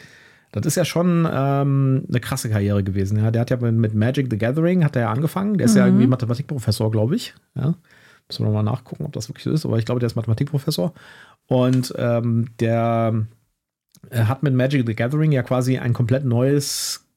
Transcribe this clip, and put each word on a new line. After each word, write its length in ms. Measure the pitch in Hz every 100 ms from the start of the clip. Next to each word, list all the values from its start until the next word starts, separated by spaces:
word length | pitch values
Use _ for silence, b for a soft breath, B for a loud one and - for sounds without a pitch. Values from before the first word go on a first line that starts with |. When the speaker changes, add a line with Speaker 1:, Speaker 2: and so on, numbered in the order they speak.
| b b b b b
Speaker 1:
das 120 | 104 156
ist 100 | 180
ja 100 | 165
schon, 420 | 165 180 170 165
ähm, 760 | - 139 139 143 139 135 131 -
eine 120 | 123
krasse 280 | - 120 113
Karriere 320 | 107 101 101
gewesen. 340 | 98 98 95 107
Ja, 120 | 110
der 120 | 113
hat 80 | 120
ja 80 | 123
mit, 180 | 117 113
mit 180 | 110
Magic 340 | 107 113 127 127
the 60 | 110
Gathering 480 | 113 147 170 185 147
hat 100 | 127
er 60 |
ja 80 | 113
angefangen. 460 | 117 156 185 196 208
Der 80 | 240
ist 100 | 208
ja 60 |
Speaker 2:
Mhm. 40 | 123
Speaker 1:
irgendwie 180 | 127 123
Mathematikprofessor, 840 | 127 113 123 - 143 110 104 110
glaub 200 | 107 113
ich. 220 | 220 - - _ 131
Ja. 180 | 131 170 b b b b -
Müssen 140 | -
wir 20 | 110
noch 80 |
mal 100 | 107
nachgucken, 400 | 107 - - -
ob 80 | 151
das 160 | - 113
wirklich 160 | -
so 80 | -
ist. 140 | 151 120
Aber 120 | 113
ich 60 | 113
glaube, 140 | 123
der 80 | 117
ist 80 | 117
Mathematikprofessor. 800 | 117 110 143 139 160 156 175 - B B B B -
Und, 460 | 127 127 127 123 -
ähm, 500 | 120 117 117 113 117 -
der, 640 | 113 117 117 113 113 113 110 _ _ _ _ _ _ - -
äh, 120 | 120 113
hat 180 | 127
mit 100 | 147
Magic 320 | 127 135 143 113
the 80 | 110
Gathering 360 | 120 151 156
ja 120 | 135
quasi 340 | - 127 127 127
ein 160 | 127
komplett 300 | 117 120 131 139
neues 800 | 117 131 143 139 - - - _